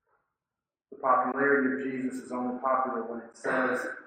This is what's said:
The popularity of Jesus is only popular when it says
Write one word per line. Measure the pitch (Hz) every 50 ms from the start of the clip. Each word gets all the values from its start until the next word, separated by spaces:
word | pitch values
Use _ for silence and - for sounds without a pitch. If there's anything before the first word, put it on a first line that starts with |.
| _ _ _ _ _ _ _ _ _ _ _ _ _ _ _ _ _ -
The | - -
popularity | - 131 127 - 127 127 131 135 135 143 139 135 131 131 131 127 131
of | 131 131
Jesus | 131 127 127 123 - -
is | - 127
only | 123 127 127 123 123
popular | 131 131 131 123 - 117 117 117 110
when | - 117 117
it | - - -
says | - - 135 127 131 131 127 127 - - - - - -